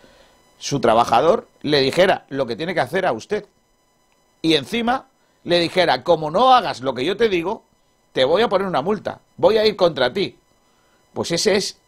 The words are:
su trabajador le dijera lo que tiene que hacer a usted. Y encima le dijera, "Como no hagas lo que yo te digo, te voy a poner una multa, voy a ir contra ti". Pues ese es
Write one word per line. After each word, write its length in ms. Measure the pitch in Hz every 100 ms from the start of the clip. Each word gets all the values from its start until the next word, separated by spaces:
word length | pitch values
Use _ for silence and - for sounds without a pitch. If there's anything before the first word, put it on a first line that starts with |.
| - _ _ _ _ _
su 200 | - 139
trabajador 680 | 117 113 117 117 160 226 - _
le 180 | 143 147
dijera 460 | 135 160 190 127 -
lo 160 | 139
que 120 | 120 117
tiene 180 | 170
que 60 | 160
hacer 260 | 127 185 180
a 60 |
usted. 340 | 110 - 208 - _ _ _ _ _ _ _ _ _
Y 140 | 160 151
encima 500 | 123 233 226 262 - _ _ _
le 140 | - 175
dijera, 460 | 165 185 160 127
"Como 260 | 175 160 151
no 240 | 185 262
hagas 280 | 254 165 117
lo 120 | 135
que 100 | 123
yo 120 | 151 202
te 120 | 226
digo, 360 | 175 170 226 _ _ _ _ _
te 120 | 135
voy 180 | 131 185
a 60 | 233
poner 200 | 190 196
una 120 | 147
multa, 400 | 165 208 - - _ -
voy 220 | 170 220
a 80 | 214
ir 80 |
contra 380 | 185 175 127 123
ti". 260 | 202 143 - _ _ _ _ _ _ _
Pues 200 | - 110
ese 240 | 170 208 196
es 240 | - -